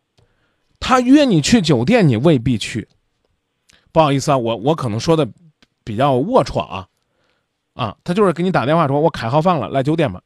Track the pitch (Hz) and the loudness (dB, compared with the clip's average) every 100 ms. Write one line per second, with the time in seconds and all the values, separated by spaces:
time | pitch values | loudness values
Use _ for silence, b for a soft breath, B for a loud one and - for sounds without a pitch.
0 | _ _ _ _ _ _ _ _ - 262 | _ _ _ _ _ _ _ _ 0 2
1 | 247 294 277 170 139 240 160 123 127 240 | 4 4 4 2 2 2 2 0 2 4
2 | 165 110 156 139 123 117 - 113 - _ | 4 2 2 2 0 -4 -6 -10 -12 _
3 | _ _ _ _ _ _ _ b b 160 | _ _ _ _ _ _ _ b b 0
4 | 156 139 151 135 113 113 123 165 131 107 | 0 0 0 -2 -2 -4 -2 -2 -4 -4
5 | 165 160 123 - 160 _ _ _ - 104 | -2 0 -2 -8 _ _ _ _ -10 -4
6 | 143 127 175 254 131 - 78 95 92 _ | 0 0 0 0 -2 -4 -8 -10 -14 _
7 | _ _ _ _ _ _ _ - 113 - | _ _ _ _ _ _ _ -10 -10 -8
8 | - 180 202 151 185 160 120 165 147 143 | -6 0 0 0 -2 -2 0 0 0 0
9 | 160 - 117 147 170 165 95 135 131 165 | 0 -2 -2 0 0 0 -2 -4 -2 -2
10 | 139 90 | -2 -4